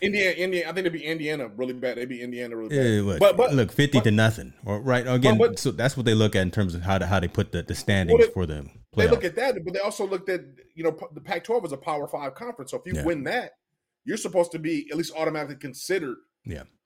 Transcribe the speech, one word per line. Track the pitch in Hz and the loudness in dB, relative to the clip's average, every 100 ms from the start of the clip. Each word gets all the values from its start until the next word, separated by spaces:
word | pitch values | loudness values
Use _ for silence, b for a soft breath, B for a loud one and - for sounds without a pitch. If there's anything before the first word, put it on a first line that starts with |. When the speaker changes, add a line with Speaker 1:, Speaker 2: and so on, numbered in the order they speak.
Speaker 1:
Indiana, | 202 202 190 160 | -2 2 0 0
Indiana, | 185 180 160 | -2 -2 -2
I | |
think | 175 | -2
they | 180 | -2
beat | 160 | -2
Indiana | 147 160 151 151 117 | -4 -4 -4 -4 -6
really | 104 127 | -6 -6
bad. | 127 127 120 | -4 -6 -4
They | 127 | -6
beat | 120 | -8
Indiana | 123 123 120 117 | -8 -8 -8 -8
really | 110 143 | -2 0
Speaker 2:
Yeah, | 123 107 | 2 2
Speaker 1:
bad. | 101 | 2
Speaker 2:
what, | 90 | 4
Speaker 1:
But, | 202 180 | 6 6
but, | 247 | 4
Speaker 2:
look, | 139 107 | 2 2
fifty | - 143 131 | 2 2 4
Speaker 1:
but | |
Speaker 2:
to | 113 | 4
nothing, | 104 110 107 95 - | 6 4 2 -8 -12
or, | - 104 | -8 -4
right? | 131 123 120 | 0 0 2
Again, | 127 127 220 | 4 6 6
Speaker 1:
but, | 156 | 4
but | - | 2
Speaker 2:
so | 135 | -4
that's | 80 123 131 | 0 -2 0
what | 117 | 2
they | |
look | 110 107 95 | 4 4 2
at | |
in | 92 | 0
terms | 107 95 87 | 0 -2 -2
of | |
how | 87 98 | 0 0
to, | 87 | 2
how | 95 | 0
they | 85 | 0
put | - 98 | -2 -2
the, | 87 | -4
the | - | -6
standings | 82 - 98 90 117 | -4 0 2 6 6
Speaker 1:
Well, | 113 | 6
they, | |
Speaker 2:
for | 95 85 | 2 -4
the | 76 69 - - - | -4 -10 -18 -6 2
Speaker 1:
they | 90 | 4
look | - | 4
Speaker 2:
playoff. | |
Speaker 1:
at | 175 170 | 0 -2
that, | 269 214 | -2 -2
but | 165 | -4
they | 185 | -4
also | 208 208 196 | -4 -4 -4
looked | 190 190 | -4 -4
at, | 180 139 135 _ 160 | -4 -6 -20 _ -6
you | |
know, | 165 | -4
p-, | 160 - | -4 -8
the | 147 | -14
Pac-twelve | - 175 196 233 | -8 -6 -2 -2
is | 175 | -2
a | 135 | -6
Power | 170 147 151 | -4 -4 -4
Five | 147 139 - | -8 -8 -10
conference. | 240 240 131 | -12 -12 -10
So | - | -10
if | 185 | -6
you | |
Speaker 2:
Yeah. | - | -4
Speaker 1:
win | 151 160 | -2 -2
that, | 131 233 190 - _ _ _ _ | -2 -4 -6 -12 _ _ _ _
you're | - 220 | -8 -6
supposed | 202 180 170 | -2 0 0
to | 160 | -2
be | 156 156 - | -4 -4 -4
at | 156 | -6
least | 170 151 | -6 -4
automatically | 160 151 143 139 | -2 -2 -6 -10
considered | 139 - - 185 143 113 _ _ | -14 -10 -4 -4 -4 -10 _ _
Speaker 2:
Yeah. | - 80 - _ | -14 -12 -14 _